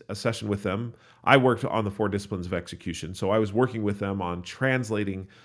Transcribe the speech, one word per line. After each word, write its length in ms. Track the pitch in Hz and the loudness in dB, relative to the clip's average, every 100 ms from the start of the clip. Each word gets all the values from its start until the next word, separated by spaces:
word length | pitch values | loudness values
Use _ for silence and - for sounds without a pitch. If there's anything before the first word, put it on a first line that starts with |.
| - | -10
a 60 | 107 | -4
session 320 | 120 107 104 | -4 -2 -2
with 160 | 101 | -2
them, 320 | 104 98 120 - - _ - | 0 -2 -4 -10 -20 _ 6
I 120 | 135 | 8
worked 260 | 127 117 | 8 4
on 200 | 135 113 | 0 0
the 80 | 104 | 0
four 180 | 98 107 | 0 0
disciplines 380 | 98 - 95 87 | -2 -4 -6 -4
of 60 | 90 | -4
execution. 580 | - - 87 80 80 | -6 -10 -8 -8 -8
So 160 | 90 98 | -4 2
I 80 | 110 | 2
was 160 | 104 | 2
working 300 | 107 131 110 | 2 0 0
with 160 | 104 101 | -2 -2
them 200 | 98 98 | -2 -2
on 220 | 87 87 | -2 -4
translating 840 | 90 - 131 131 107 107 98 95 95 - | -8 -2 0 0 0 -2 -2 -4 -8 -18